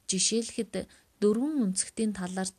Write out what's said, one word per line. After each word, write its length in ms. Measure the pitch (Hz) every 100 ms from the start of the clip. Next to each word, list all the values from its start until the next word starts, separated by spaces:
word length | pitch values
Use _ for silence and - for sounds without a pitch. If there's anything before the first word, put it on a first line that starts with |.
| -
Жишээлхэд 800 | 185 - 226 226 - 190 185 - - _ _
дөрвөн 400 | 208 220 285 302
өнцгтийн 480 | 202 185 - - 220
талаар 380 | 190 180 185 185